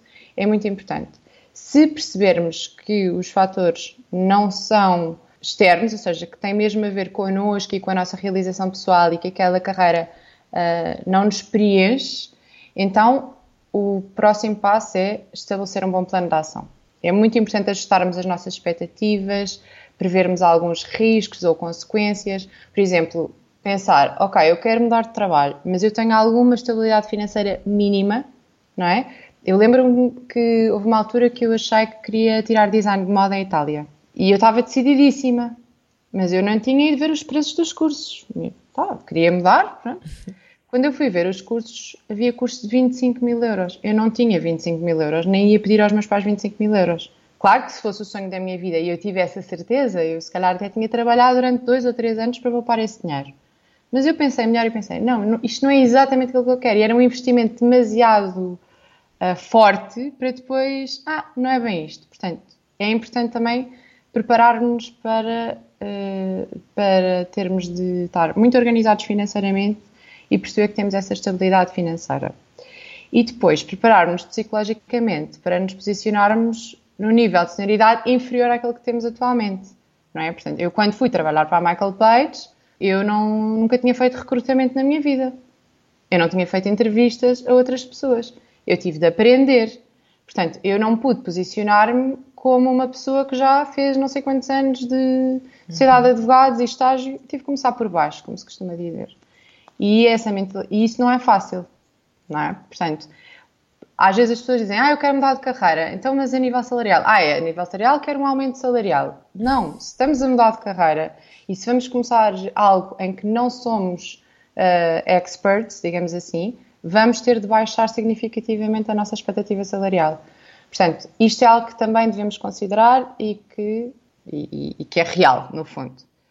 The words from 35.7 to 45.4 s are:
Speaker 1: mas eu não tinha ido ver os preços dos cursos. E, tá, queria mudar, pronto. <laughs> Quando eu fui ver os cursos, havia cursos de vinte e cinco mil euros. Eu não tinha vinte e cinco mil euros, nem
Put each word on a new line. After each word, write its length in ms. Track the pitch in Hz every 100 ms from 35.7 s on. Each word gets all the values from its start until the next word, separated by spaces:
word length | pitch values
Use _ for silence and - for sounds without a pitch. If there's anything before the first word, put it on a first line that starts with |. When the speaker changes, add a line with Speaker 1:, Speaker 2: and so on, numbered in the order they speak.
| _ _ _ _
Speaker 1:
mas 200 | 190 180
eu 100 | 185
não 160 | 202 220
tinha 300 | 233 269 302
ido 80 | 269
ver 100 | 311
os 140 | 302
preços 320 | - 285 294 -
dos 180 | 330
cursos. 520 | - 320 285 - - - 175
E, 160 | 165 - _ -
tá, 220 | 381 - -
queria 240 | 160 170
mudar, 500 | 180 180 262 403 -
pronto. 200 | 233 349 -
<laughs> 360 | - - - _ _ _
Quando 140 | 247 285
eu 80 |
fui 160 | 269 277
ver 180 | 175 175
os 140 | 190
cursos, 560 | - 233 226 - - - _
havia 220 | 208 240
cursos 300 | 240 247 -
de 80 | 208
vinte 240 | 247 254
e 20 | 254
cinco 300 | 254 247 240
mil 180 | 233
euros. 340 | 233 196 180 -
Eu 100 | 208
não 160 | 214 220
tinha 300 | 220 240 175
vinte 200 | 165 165
e 40 |
cinco 180 | 170 165
mil 180 | 170 160
euros, 240 | 151 160 170
nem 260 | 196